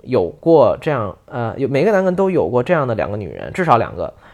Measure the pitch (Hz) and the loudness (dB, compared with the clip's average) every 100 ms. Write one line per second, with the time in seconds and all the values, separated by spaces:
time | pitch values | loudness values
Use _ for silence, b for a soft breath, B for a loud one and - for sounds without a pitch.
0 | - 123 85 - 165 160 113 82 160 139 | -2 0 0 -2 4 6 6 2 -2 -4
1 | 104 - - 131 113 - 135 135 190 196 | -4 -10 -12 -8 -6 -4 -2 0 2 2
2 | 185 180 190 165 87 123 123 170 131 107 | 0 0 0 0 0 0 0 0 0 -2
3 | 76 104 90 50 55 - 160 117 90 62 | -4 -6 -8 -10 -10 -4 2 2 2 -6
4 | 82 - b | -8 -10 b